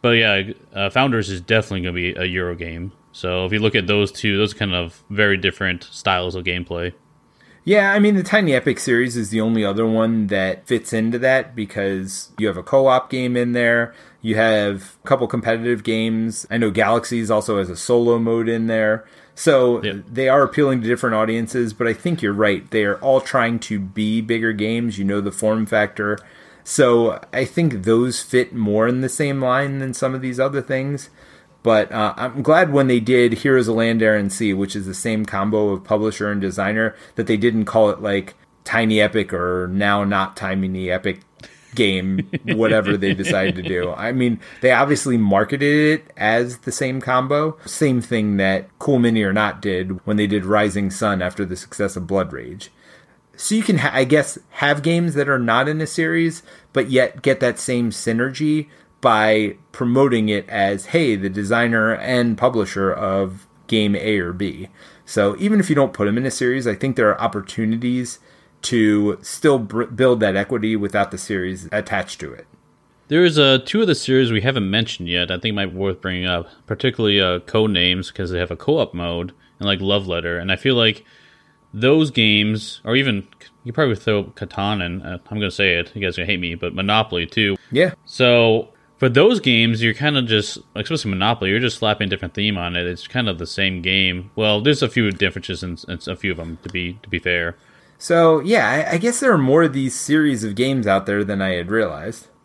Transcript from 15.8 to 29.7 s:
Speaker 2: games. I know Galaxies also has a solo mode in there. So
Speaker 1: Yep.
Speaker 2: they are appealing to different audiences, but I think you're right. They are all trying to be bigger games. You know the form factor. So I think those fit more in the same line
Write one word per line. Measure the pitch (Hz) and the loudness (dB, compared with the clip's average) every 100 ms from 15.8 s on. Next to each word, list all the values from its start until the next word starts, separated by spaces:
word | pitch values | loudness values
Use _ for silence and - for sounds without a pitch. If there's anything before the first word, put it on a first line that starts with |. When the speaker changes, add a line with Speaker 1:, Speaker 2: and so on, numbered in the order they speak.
Speaker 2:
games. | 107 110 113 113 113 107 - | -2 -2 0 -2 -2 -6 -6
I | 117 | -2
know | 110 | 0
Galaxies | 101 104 117 - 120 107 | 2 2 2 0 -4 0
also | 107 107 104 | 0 0 -2
has | 90 | -2
a | 87 | -6
solo | - 120 120 117 | 0 2 4 2
mode | 113 117 113 | 2 0 0
in | 113 113 | -2 0
there. | 110 107 110 - - - | 0 0 0 -4 -20 -20
So | - - 139 123 120 | -4 0 2 2 0
Speaker 1:
Yep. | 104 101 - | -4 -8 -10
Speaker 2:
they | 117 131 | -2 2
are | 135 | 2
appealing | 131 - 143 131 | 2 2 0 0
to | 113 | -2
different | 120 123 110 | -2 0 0
audiences, | 110 113 110 127 117 | -2 -2 -4 -4 -4
but | 107 117 | -2 -4
I | |
think | 113 175 165 | -2 -4 -2
you're | 104 | -2
right. | 101 107 98 - | 2 0 0 -2
They | 113 101 | -2 0
are | 98 | 0
all | 135 131 | 2 2
trying | - 135 117 117 | 2 0 0 -2
to | - 107 | -4 -6
be | 95 98 107 113 | -6 -4 -2 -2
bigger | 110 113 113 | 0 -2 0
games. | 107 107 117 120 98 | -2 -2 -2 -4 -2
You | 98 | -2
know | 101 | -2
the | 101 | -4
form | 92 107 110 107 | -2 -2 0 0
factor. | 110 104 - 104 104 - - - - | 0 0 -2 -4 -4 -10 -20 -20 -20
So | - - 127 120 113 - - | -6 4 6 6 4 -2 -6
I | 127 131 | -4 -2
think | - 165 110 | 0 0 0
those | 92 113 127 120 | 2 2 2 -4
fit | - 123 120 | 0 0 0
more | 120 104 104 113 | -2 0 2 2
in | 127 | 0
the | 131 | -2
same | - 147 139 | -2 -2 0
line | 127 131 139 | 0 0 0